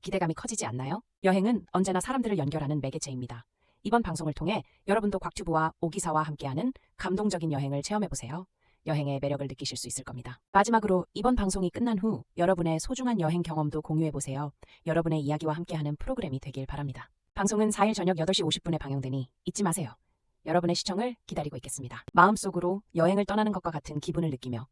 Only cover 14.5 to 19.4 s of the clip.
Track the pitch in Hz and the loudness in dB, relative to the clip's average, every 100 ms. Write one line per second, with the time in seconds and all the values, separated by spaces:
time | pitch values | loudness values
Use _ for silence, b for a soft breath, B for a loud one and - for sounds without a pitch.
14.5 | - B B - 160 165 156 143 151 160 | -8 B B -2 0 2 0 0 0 -2
15.5 | 151 175 160 147 147 - 262 202 135 - | -4 -4 -4 -2 -4 -4 -4 -4 -6 -8
16.5 | 131 135 139 143 127 - _ _ - 196 | -10 -8 -6 -6 -8 -14 _ _ -2 0
17.5 | 208 214 214 220 208 180 185 160 190 165 | 2 2 4 2 4 0 2 2 2 0
18.5 | 147 - 160 143 139 131 131 127 _ | -2 0 0 0 -2 -2 -4 -6 _